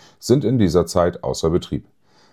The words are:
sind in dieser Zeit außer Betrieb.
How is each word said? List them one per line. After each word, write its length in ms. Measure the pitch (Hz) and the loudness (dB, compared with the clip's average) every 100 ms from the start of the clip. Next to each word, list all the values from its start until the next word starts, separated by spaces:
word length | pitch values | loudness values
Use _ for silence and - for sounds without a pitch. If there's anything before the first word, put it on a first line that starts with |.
| - _ | -20 _
sind 240 | - 131 | 0 0
in 160 | 104 127 | 2 2
dieser 260 | 95 87 85 | 2 2 0
Zeit 360 | 90 87 - | 0 0 -2
außer 260 | 67 67 80 | -6 -4 0
Betrieb. 360 | 87 - 69 - _ _ _ _ | -2 -2 -10 -10 _ _ _ _